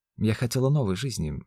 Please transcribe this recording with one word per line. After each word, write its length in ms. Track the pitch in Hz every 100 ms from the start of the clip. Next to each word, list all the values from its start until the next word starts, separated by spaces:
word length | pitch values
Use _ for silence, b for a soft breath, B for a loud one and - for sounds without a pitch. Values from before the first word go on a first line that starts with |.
| _ -
Я 160 | 107
хотела 360 | 107 120 127 131
новой 260 | 151 104 92
жизни. 440 | 135 98 76 67